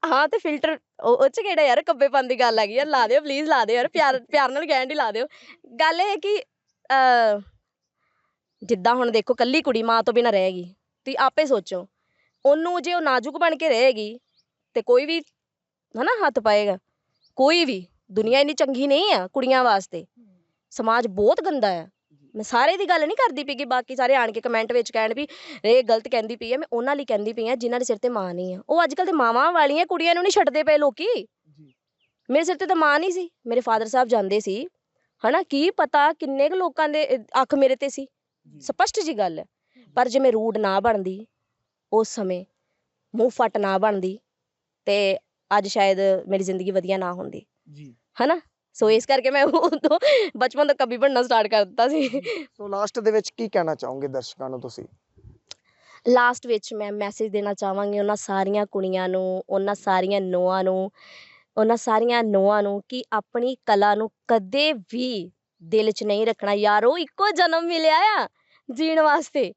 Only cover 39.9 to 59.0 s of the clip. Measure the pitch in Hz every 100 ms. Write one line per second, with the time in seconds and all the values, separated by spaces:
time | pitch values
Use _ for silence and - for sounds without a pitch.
39.9 | - 254 247 262 220 226 220 202 196 214
40.9 | 214 185 190 220 _ _ _ _ _ _
41.9 | 214 220 - 190 180 190 _ _ _ _
42.9 | _ _ 220 240 - 226 214 196 190 214
43.9 | 202 185 202 _ _ _ _ _ _ -
44.9 | 202 196 196 _ _ _ 208 202 214 196
45.9 | 190 196 190 - 190 190 190 185 190 180
46.9 | 190 180 180 - - _ _ _ 147 147
47.9 | 117 _ - 247 339 _ _ _ - 214
48.9 | 220 - 269 254 277 277 330 330 311 320
49.9 | 320 539 554 381 226 254 254 294 285 254
50.9 | 240 277 254 247 233 214 214 190 226 240
51.9 | 311 269 254 262 403 285 _ 208 196 208
52.9 | 254 214 214 - - 226 196 160 147 127
53.9 | 131 139 131 120 - 131 131 127 - -
54.9 | _ _ _ - - _ - _ _ _
55.9 | - 233 247 240 247 247 220 - 220 208
56.9 | 208 202 - 220 208 202 202 196 190 202
57.9 | 202 202 208 - 196 190 208 208 202 190
58.9 | 185